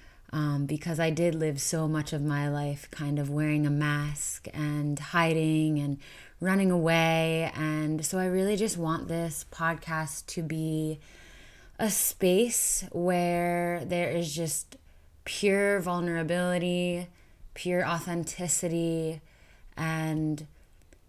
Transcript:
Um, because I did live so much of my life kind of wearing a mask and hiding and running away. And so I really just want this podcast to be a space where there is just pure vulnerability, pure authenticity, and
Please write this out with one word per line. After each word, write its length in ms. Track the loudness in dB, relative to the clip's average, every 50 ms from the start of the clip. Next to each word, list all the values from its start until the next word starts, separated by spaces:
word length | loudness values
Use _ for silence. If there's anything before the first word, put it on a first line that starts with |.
| -20 -20 -20 -20 -14 -6
Um, 340 | -4 -2 0 0 0 0 0
because 320 | -2 -2 -4 -2 -2 0 2
I 120 | 2 2
did 260 | 2 2 2 2 2
live 240 | 2 0 0 0 -2
so 300 | -2 -2 0 0 0 2
much 240 | 0 0 -2 -2 -2
of 80 | -2
my 260 | 0 0 0 0 0 0
life 380 | 0 0 -2 -2 -4 -6 -8 -12
kind 300 | -10 -6 -4 -2 -2 -2
of 100 | -2 0
wearing 360 | 0 0 2 2 2 2 2
a 40 | 2
mask 800 | 2 2 2 2 0 0 -2 -4 -4 -6 -6 -6 -8 -8 -12 -10 -6
and 440 | -4 -2 -2 -2 -2 -2 -2 -2 -4
hiding 800 | -4 -2 0 2 4 4 4 2 4 4 4 4 4 2 2 2
and 200 | 0 -2 -4 -4 -8 -14 -20 -20 -20 -20 -10 -4
running 320 | 0 2 2 4 4 4
away. 800 | 4 4 4 4 4 4 4 4 4 4 2 2 2 0 0 -2 -2
And 500 | -2 -2 -2 0 0 0 0 0 -2 -2
so 120 | -2 -2 0
I 100 | 0 2
really 280 | 2 2 2 2 2
just 220 | 2 0 0 0 0
want 320 | 0 0 -2 -2 -2 -4
this 360 | -2 -2 -2 -4 -4 -8 -10 -12
podcast 760 | -8 -4 -2 -2 -2 -2 -4 -6 -4 -4 -4 -4 -8 -10 -12 -8
to 140 | -6 -6
be 600 | -4 -4 -2 -2 -2 0 0 0 0 -2 -4 -6 -10 -18 -20 -20 -20 -20 -20 -20 -20 -20 -20 -20 -20 -16 -6 -2
a 120 | 0 0
space 960 | 2 0 0 -2 0 2 4 4 6 6 4 4 2 0 0 0 0 -2 -4 -4 -4
where 880 | -2 0 2 2 2 2 2 2 2 2 2 0 0 0 0 -2 -2 -2
there 260 | -2 -2 0 0 0
is 240 | 0 0 -2 -2 -2
just 440 | -2 -2 -2 -2 -4 -6 -8 -14 -20 -20 -20 -20 -20 -20 -20 -20 -14 -10
pure 560 | -10 -4 0 2 4 4 4 4 4 2 2
vulnerability, 1300 | 0 0 -2 0 0 0 0 0 0 0 0 0 2 2 2 2 2 0 0 0 0 0 -2 -4 -6 -10 -14 -20 -20 -20 -20 -20 -20 -18 -14
pure 320 | -6 -2 0 0 2 2
authenticity, 1400 | 0 -2 -2 -2 -4 -4 -4 -4 -4 -6 -6 -4 -2 -2 0 0 0 0 0 0 0 0 0 -2 -2 -4 -6 -12 -18 -20 -20 -20 -20 -20 -20 -20 -14 -8 -6
and 720 | -4 -2 -2 -2 -2 0 0 0 0 -2 -2 -4 -6 -12 -18 -20 -20 -20 -20 -20 -20 -20 -20 -20 -20